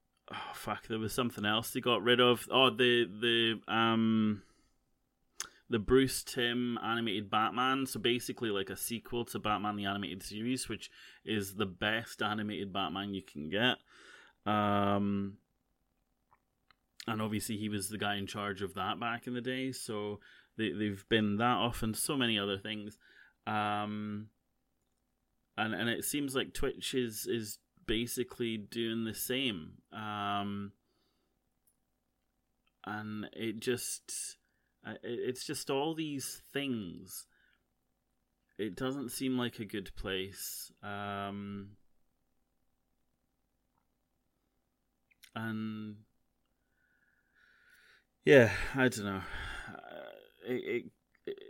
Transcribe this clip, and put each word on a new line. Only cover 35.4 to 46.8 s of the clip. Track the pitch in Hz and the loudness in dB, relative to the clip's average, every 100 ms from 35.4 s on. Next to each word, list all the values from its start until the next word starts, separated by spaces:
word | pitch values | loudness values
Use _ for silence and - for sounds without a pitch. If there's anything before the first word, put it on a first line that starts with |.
just | - 143 - | -6 -6 -2
all | 139 151 160 | 0 0 -2
these | 160 139 - - - | -4 -4 -8 -10 -8
things. | 139 139 120 92 80 92 - - _ _ _ _ _ _ _ _ _ _ _ _ - | -6 -2 -4 -6 -10 -14 -16 -18 _ _ _ _ _ _ _ _ _ _ _ _ -6
It | 107 90 | -6 -4
doesn't | 131 139 120 | -4 -4 -6
seem | - 131 127 | -4 -2 0
like | 120 - | 0 -4
a | |
good | 104 104 92 - | -8 -8 -8 -8
place. | 98 95 95 95 - - - - | -4 -4 -4 -8 -10 -10 -14 -14
Um, | 101 101 101 101 101 101 101 101 98 104 _ _ _ _ _ _ _ _ _ _ _ _ _ _ _ _ _ _ _ _ _ _ _ _ _ _ _ _ _ _ _ _ _ _ - | -10 -8 -6 -4 -6 -6 -8 -8 -12 -18 _ _ _ _ _ _ _ _ _ _ _ _ _ _ _ _ _ _ _ _ _ _ _ _ _ _ _ _ _ _ _ _ _ _ -12
and | 113 113 110 110 107 107 104 110 _ _ _ _ _ _ _ | -6 -4 -4 -4 -6 -10 -12 -18 _ _ _ _ _ _ _